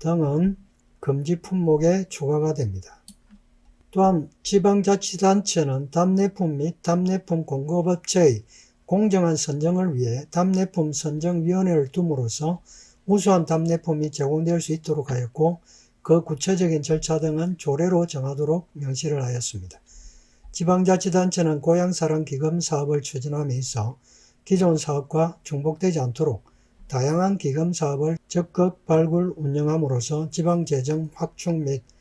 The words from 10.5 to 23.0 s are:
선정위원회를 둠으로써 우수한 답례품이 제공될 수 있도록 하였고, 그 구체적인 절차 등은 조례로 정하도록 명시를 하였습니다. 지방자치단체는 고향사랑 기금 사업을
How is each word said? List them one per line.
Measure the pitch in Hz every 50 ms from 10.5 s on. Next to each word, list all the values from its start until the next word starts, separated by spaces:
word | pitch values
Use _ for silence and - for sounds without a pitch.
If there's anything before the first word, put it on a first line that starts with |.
| 190 185 190 185 - 180 156 151 147
선정위원회를 | - - 160 147 151 151 175 180 170 160 170 180 185 190 185 170 156 139 131
둠으로써 | - 180 180 170 151 131 123 113 - - 151 156 180 175 - - - - - - _ _ -
우수한 | - 196 208 175 196 190 180 165
답례품이 | - 160 160 165 165 165 165 - 170 160 151 151 151
제공될 | 147 - 143 139 151 156 165 170 170 170
수 | 156 - 156
있도록 | 160 156 165 156 151 131 -
하였고, | 127 123 123 117 - - 156 165 175 170 _ _ - - _ _ _ _ -
그 | - 160 170 -
구체적인 | - 160 139 - - 190 175 185 170 160 151 143
절차 | - 160 156 - - 160 156
등은 | 151 160 151 156 165 180 185
조례로 | - - 147 139 139 165 180 180 170 170
정하도록 | 170 - 139 131 139 139 139 151 143 156 180 175 _ -
명시를 | 151 143 135 135 131 151 156 147 143 131
하였습니다. | 123 123 120 117 - - 101 92 90 - - _ _ - - - - - - _ _ _ _ - - -
지방자치단체는 | - 170 165 185 180 185 185 185 180 - 196 170 185 180 185 180 185 170 160 156 147 147
고향사랑 | 170 165 175 180 180 180 - 165 156 156 156 156
기금 | - 147 131 147 156 165 175
사업을 | 160 - 160 143 143 143 151 147